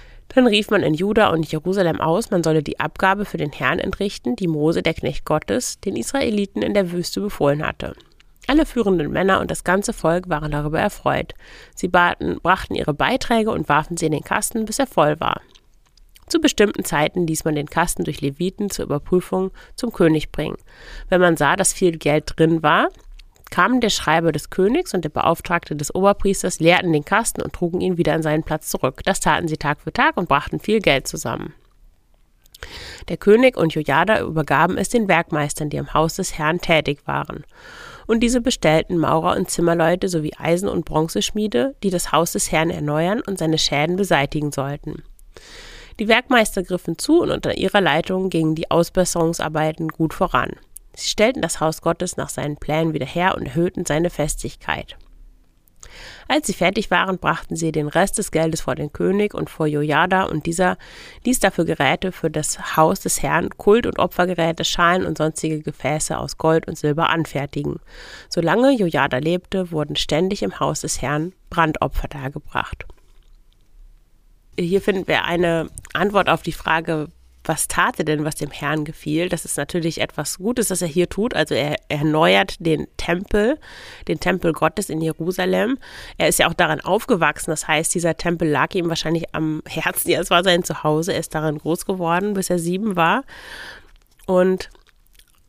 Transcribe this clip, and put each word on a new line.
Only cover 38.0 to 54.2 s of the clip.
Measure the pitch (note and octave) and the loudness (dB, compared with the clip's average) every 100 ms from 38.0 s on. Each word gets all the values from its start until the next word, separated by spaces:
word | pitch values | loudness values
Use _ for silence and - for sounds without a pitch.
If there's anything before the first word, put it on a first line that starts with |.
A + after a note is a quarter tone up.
| - | 4
Und | G3+ | 6
diese | A#3 B3 | 8 6
bestellten | A#3+ - D#3+ D#3+ - F3 | 2 2 4 4 4 2
Maurer | D3+ D#3 E3+ - | 2 2 2 0
und | F#3+ | 0
Zimmerleute | - E3+ E3+ E3 F3+ F#3+ | 0 2 4 4 2 0
sowie | E3 D3+ - | -2 -4 -4
Eisen- | D#3+ F3 G3 | 0 0 0
und | F3 | -2
Bronzeschmiede, | - D#3 D#3+ - - G#3+ G#3+ A#3+ C4+ - | 0 0 0 -2 -2 -2 0 0 0 -2
die | G3 | -2
das | F3+ - | -2 0
Haus | D3+ F3 | 0 2
des | G3+ - | -2 0
Herrn | D#3+ E3 | 0 0
erneuern | F3 D3 D3+ E3+ A3+ | 0 -2 0 0 -2
und | - F#3+ | -4 -2
seine | D#3+ D#3 | 0 0
Schäden | - C#3+ D#3 | 0 0 0
beseitigen | F#3 F#3+ D#3 C#3 D3+ D3 | 0 2 2 2 -2 -4
sollten. | C#3 C3+ C#3+ D3+ - - - - - - - - - - - | -4 -6 -6 -10 -12 -14 -20 -20 -20 -20 -20 -20 -20 -14 -4
Die | G#3+ | 2
Werkmeister | A3+ - B3 G#3+ G3 | 2 4 4 4 0
griffen | F3 F3+ - E3 | -2 -4 -4 -4
zu | - E4+ | 2 4
und | G#3+ | 4
unter | - D3 - | 0 -2 0
ihrer | F#3 G3+ | 2 4
Leitung | E3+ D3+ - F#3 F#3+ | 4 2 0 -2 0
gingen | E3 D#3 D#3+ | 0 0 0
die | - | 0
Ausbesserungsarbeiten | E3 E3+ F#3+ F3 F3 E3 E3+ D#3 D#3 D#3 D#3+ D#3+ | 2 2 2 0 2 0 0 -4 -2 -2 -2 -6
gut | - D#3+ | -2 -2
voran. | - F3+ B2+ - - - - - | 0 0 0 -2 -6 -18 -20 -20
Sie | - - | -8 -4
stellten | - A3 C4 | 2 2 2
das | E3 - | -4 0
Haus | D#3 - | -2 0
Gottes | E3+ E3+ F3+ - | -2 -2 -4 -6
nach | C#3+ | -8
seinen | - C#3+ D3 | -6 -6 -6
Plänen | - D#3 E3 | -2 0 0
wieder | D#3 B2+ | -2 -4
her | E3+ F#3 - | 0 0 0
und | A#2 | -2
erhöhten | D#3 F3 - F3 | 0 0 -2 -2
seine | D3+ F3 | 0 0
Festigkeit. | - | -2